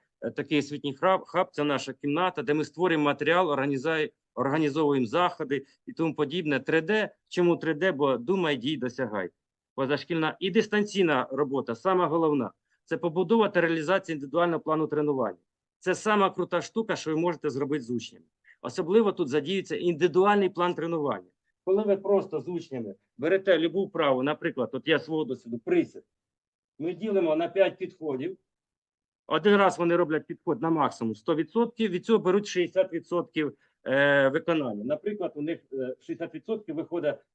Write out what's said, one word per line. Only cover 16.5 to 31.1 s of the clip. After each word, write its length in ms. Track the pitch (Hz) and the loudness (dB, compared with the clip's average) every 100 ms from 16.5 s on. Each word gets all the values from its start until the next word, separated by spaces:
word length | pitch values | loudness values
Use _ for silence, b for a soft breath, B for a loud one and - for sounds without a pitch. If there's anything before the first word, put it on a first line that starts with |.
| 175 | -2
штука, 340 | - - 220 170 | -2 -4 -2 -4
що 140 | - 156 | -2 0
ви 20 | |
можете 280 | 170 156 156 | 0 -2 -4
зробити 340 | 131 135 147 | -4 -2 -2
з 60 | 117 | -4
учнями. 360 | 120 - - _ _ b b | -6 -6 -14 _ _ b b
Особливо 500 | - 151 165 208 208 | -8 -6 2 4 4
тут 180 | 185 160 | 2 0
задіюється 460 | 147 139 196 - 156 | 0 0 -4 -4 -4
індивідуальний 760 | 175 165 175 165 196 208 190 | -2 0 2 4 4 4 2
план 260 | 190 180 175 | 0 -2 -2
тренування. 520 | 160 170 143 104 90 _ _ _ - | -4 -2 -2 -4 -8 _ _ _ -2
Коли 180 | 190 | 0
ви 140 | 214 196 | 2 0
просто 440 | 196 202 - 156 | 2 0 0 -6
з 60 | 127 | -6
учнями 480 | 175 160 131 110 95 _ - | -8 -6 -8 -10 -12 _ -6
берете 400 | 143 190 196 170 | 0 2 4 2
любу 280 | 165 160 190 | 2 -2 -4
вправу, 380 | - 151 127 | 0 2 2
наприклад, 460 | 135 151 170 139 117 | 0 -2 -4 -4 -4
от 140 | 131 135 | -4 0
я 120 | 151 | 0
свого 240 | - 156 | 0 -4
досвіду, 360 | 143 127 120 120 | -4 -6 -8 -10
присід, 440 | - 175 - - - _ _ _ _ _ _ - | 0 0 0 -6 -20 _ _ _ _ _ _ -8
ми 140 | 156 | -6
ділимо 420 | 180 214 196 170 156 | -4 -2 2 2 2
на 120 | 170 | 2
п'ять 300 | - 185 - | 2 2 2
підходів. 600 | 185 - 156 131 156 190 _ _ _ _ _ _ _ _ - | -10 -8 -6 -4 -6 -10 _ _ _ _ _ _ _ _ -4
Один 280 | 156 170 202 | 2 6 6
раз 240 | 196 175 | 6 4
вони 160 | 170 170 | 2 2
роблять 320 | 165 156 - | 2 0 -4
підход 340 | 165 - 147 | -8 -4 -2
на 80 | 160 | 0
максимум 460 | 160 131 - 113 | 2 0 0 -4